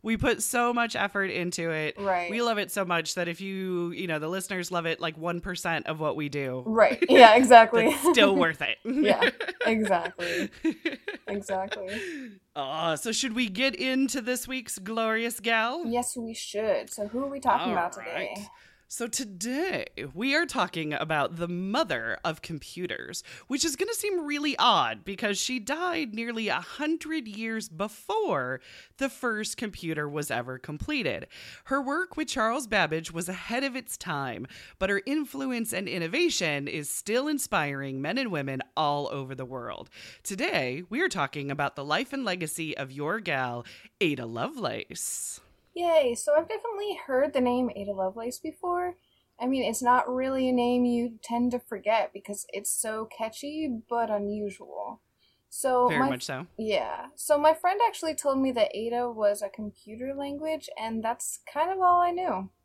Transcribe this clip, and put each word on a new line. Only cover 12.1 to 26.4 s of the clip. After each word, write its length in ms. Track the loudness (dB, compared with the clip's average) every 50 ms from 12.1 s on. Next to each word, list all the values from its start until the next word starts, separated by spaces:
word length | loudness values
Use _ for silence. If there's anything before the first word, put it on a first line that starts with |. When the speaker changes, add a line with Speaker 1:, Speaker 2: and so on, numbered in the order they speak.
| -8 -10 -12 -14 -16 -20 _ _ _
Speaker 1:
Uh, 400 | -6 -6 -4 -4 -2 0 0 0
so 140 | 0 -2 -4
should 220 | -2 -2 -2 -2 0
we 140 | 0 0
get 260 | 0 0 0 0 0 0
into 460 | 0 -2 0 2 2 2 2 0 -2
this 260 | -2 -2 -4 -4 -4
week's 300 | -6 -8 -8 -8 -10 -12
glorious 600 | -10 -8 -6 -2 0 0 0 0 0 -2 -2 -4 -4
gal? 440 | 0 0 2 2 2 0 -2 -4 -4
Speaker 2:
Yes, 280 | -2 -2 -2 -2 -2 -6
we 180 | -8 -8 -8 -10
should. 560 | -10 -10 -6 -4 -2 0 2 0 0 -2 -6 -8
So 140 | -8 -8
who 160 | -4 -4 -4 -4
are 60 | -4
we 100 | -6 -2
talking 280 | 2 2 2 2 2
Speaker 1:
All 60 | 0 0
Speaker 2:
about 200 | 0 -2 -2 -4
today? 400 | -10 -10 -8 -6 -6 -6 -6 -8
Speaker 1:
right. 120 | -10 -12 -14 -18 -20 -20 -20 _ _ _ _
So 180 | -8 -8 -6
today 800 | -6 -4 -6 -6 -8 -10 -8 -6 -4 -2 -2 -2 -2 -2 -4 -6 -8 _ -10 -12 -10 -6
we 220 | -4 0 2 2
are 100 | 2 0
talking 480 | 0 0 -2 -2 0 -2 -4 -4 -2 -2
about 440 | -4 -2 0 0 0 0 0 -2
the 100 | -4 -4
mother 720 | -4 -4 -4 -4 -2 0 0 0 0 -2 -4 -2 -4 -6 -2 -4
of 200 | -4 -4 -4 -10
computers, 800 | -10 -10 -10 -10 -12 -10 -8 -6 -6 -6 -8 -10 -10 -10 -12 -12 -12 -20 -20 -8
which 180 | _ -2 0 0
is 100 | -2 0
gonna 160 | -2 -2 -2 -2
seem 280 | -4 -2 -2 -2 -2 -2
really 320 | -2 -4 0 0 -2 2 4
odd 440 | 4 6 6 6 4 2 -2 -6 -8
because 360 | -10 -6 -4 -2 -2 -2 -2
she 180 | -2 -4 -4
died 560 | -4 -4 -4 -4 -2 -2 -2 -2 -2 -4 -4 -6
nearly 340 | -6 -6 -4 -4 -2